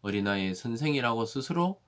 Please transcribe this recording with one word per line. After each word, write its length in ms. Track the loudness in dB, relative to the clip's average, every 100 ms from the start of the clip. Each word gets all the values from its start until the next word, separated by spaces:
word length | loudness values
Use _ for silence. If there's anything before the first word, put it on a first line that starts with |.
어린아이의 540 | 0 0 2 2 0
선생이라고 720 | -2 -4 -2 0 2 2 0 -2
스스로 540 | -4 -2 0 0 0